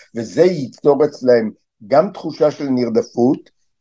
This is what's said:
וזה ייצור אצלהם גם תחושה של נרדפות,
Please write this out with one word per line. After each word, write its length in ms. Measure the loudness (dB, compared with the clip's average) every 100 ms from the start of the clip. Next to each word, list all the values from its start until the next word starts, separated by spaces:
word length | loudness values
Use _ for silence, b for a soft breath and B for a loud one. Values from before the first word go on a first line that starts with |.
| b -12
וזה 260 | -4 2
ייצור 600 | 2 0 -8 -4 0 2
אצלהם 460 | 0 0 2 2 0 -8 _ _ -2
גם 240 | 0 0
תחושה 400 | -4 -10 -2 -2
של 140 | -2
נרדפות, 880 | -4 -2 -2 -2 -2 0 0 0 -8 _ _ _